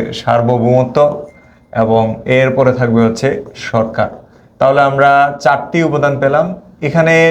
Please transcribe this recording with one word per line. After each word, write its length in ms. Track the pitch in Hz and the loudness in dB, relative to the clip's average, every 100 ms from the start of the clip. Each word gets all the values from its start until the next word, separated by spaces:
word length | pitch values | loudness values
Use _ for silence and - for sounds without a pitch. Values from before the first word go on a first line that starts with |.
| 113 | -2
সার্বভৌমত্ব, 840 | - - 117 117 123 117 127 123 147 147 - - - - _ _ | -8 -4 -2 0 0 2 2 0 0 0 -2 -12 -20 -20 _ _
এবং 320 | 113 113 113 110 110 - | -2 0 0 0 -4 -2
এরপরে 460 | 127 131 135 127 | 0 2 2 0
থাকবে 280 | 123 120 113 113 | 0 0 2 2
হচ্ছে 220 | - 135 - - - - | 0 -4 -4 -10 -14 -6
সরকার। 380 | 117 113 - 104 - - _ _ - | -4 -2 -4 -4 -6 -20 _ _ -2
তাহলে 220 | 131 139 | 2 2
আমরা 300 | 139 139 139 139 143 139 | 2 2 4 4 2 0
চারটি 380 | 147 139 - 170 | 0 0 -2 -2
উপাদান 320 | 160 143 143 131 | 0 0 -2 0
পেলাম। 260 | 139 147 175 - - - | 0 0 -2 -6 -16 -10
এখানে 320 | 147 165 160 165 165 | -4 0 2 4 2